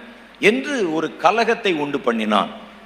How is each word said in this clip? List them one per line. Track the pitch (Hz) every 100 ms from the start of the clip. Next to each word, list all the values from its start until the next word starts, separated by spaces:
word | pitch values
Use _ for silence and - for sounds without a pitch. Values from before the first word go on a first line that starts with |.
| - - - -
என்று | 170 254 285 277 180
ஒரு | 160 156 -
கலகத்தை | 165 214 226 220 202
உண்டு | 160 147 143
பண்ணினான். | 120 113 107 104 87 - - -